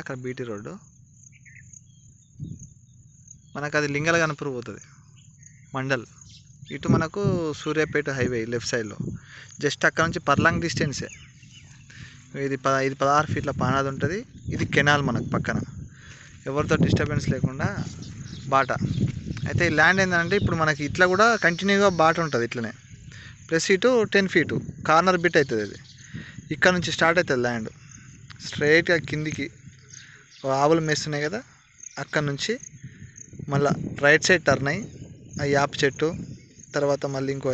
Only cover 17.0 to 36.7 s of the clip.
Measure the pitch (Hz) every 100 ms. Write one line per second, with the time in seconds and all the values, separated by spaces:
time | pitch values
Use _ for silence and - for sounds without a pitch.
17 | 147 147 - 135 127 135 180 190 - -
18 | - - - - 135 135 131 113 - -
19 | - - - - - - 170 156 165 190
20 | 185 175 170 202 202 170 156 147 143 -
21 | 185 185 226 220 170 170 196 196 202 165
22 | 160 165 160 127 117 123 107 - - -
23 | - - - - - 160 - 190 254 247
24 | 208 202 190 175 143 117 - - - 160
25 | 185 180 170 170 135 113 101 - - -
26 | - - - - - 151 185 180 165 -
27 | 165 170 160 127 120 117 110 - - -
28 | - - - - - - 147 160 175 170
29 | 143 151 156 151 135 - - - - -
30 | - - - - 135 135 147 165 156 151
31 | 151 147 151 214 - _ _ - - -
32 | 139 156 147 139 - 233 - - - -
33 | - - - - - 139 143 - - -
34 | 143 156 - 180 151 131 139 185 233 -
35 | - - - - 143 139 139 - 143 -
36 | 156 175 - - - - -